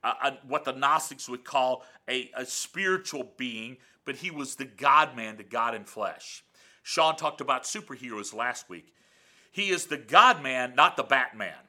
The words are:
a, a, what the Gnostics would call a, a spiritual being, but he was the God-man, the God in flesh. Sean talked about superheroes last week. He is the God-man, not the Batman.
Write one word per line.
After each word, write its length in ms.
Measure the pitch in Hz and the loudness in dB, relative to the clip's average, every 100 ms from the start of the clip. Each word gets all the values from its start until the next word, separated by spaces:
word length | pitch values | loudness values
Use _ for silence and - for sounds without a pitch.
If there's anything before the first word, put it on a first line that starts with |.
a, 40 | 117 | -2
a, 300 | - 139 131 135 | 0 -2 -4 -4
what 180 | 123 - | -4 -2
the 80 | |
Gnostics 560 | 131 139 151 - 139 - | 0 2 2 0 -10 -10
would 140 | 123 | -12
call 400 | - 135 127 127 - - - | -2 2 2 0 -6 -18 -4
a, 220 | 127 123 113 | -4 -4 -10
a 100 | 127 | -8
spiritual 840 | - - 175 190 185 185 147 120 _ | -8 -8 -2 0 0 -2 -8 -10 _
being, 400 | 127 113 113 131 _ _ - | -8 -8 -12 -16 _ _ -12
but 120 | 139 | -10
he 140 | 180 | -10
was 240 | 151 135 - | -8 -10 -8
the 100 | 135 | -12
God-man, 720 | 101 139 147 151 123 110 107 | 0 6 6 6 0 -10 -10
the 60 | |
God 320 | 98 117 117 113 | -6 -2 -2 -2
in 100 | 101 | -10
flesh. 580 | - 98 78 - - _ _ _ _ | -6 -6 -6 -16 -18 _ _ _ _
Sean 320 | - - 156 156 | -6 2 2 2
talked 260 | 156 143 | -4 -4
about 220 | 135 131 | -2 -2
superheroes 720 | - 214 - 127 127 107 98 | -2 -10 -10 -16 -10 -10 -10
last 360 | 107 120 120 - | -4 -4 -4 -12
week. 240 | 87 - _ _ _ _ _ _ | -18 -18 _ _ _ _ _ _
He 180 | - 196 | -6 -2
is 160 | 180 - | -2 -2
the 120 | 143 | -8
God-man, 760 | 110 165 247 190 139 127 127 127 | 4 8 8 6 0 -2 -2 4
not 220 | 170 156 | 4 4
the 60 | |
Batman. 500 | 131 135 127 110 95 71 | 2 2 2 -4 -10 -10